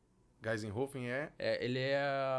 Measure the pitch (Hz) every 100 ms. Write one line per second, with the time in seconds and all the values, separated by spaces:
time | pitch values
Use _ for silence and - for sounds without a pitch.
0 | _ _ - - 110 110 107 101 135 135
1 | 123 131 156 - 110 113 120 127 131 139
2 | 143 139 135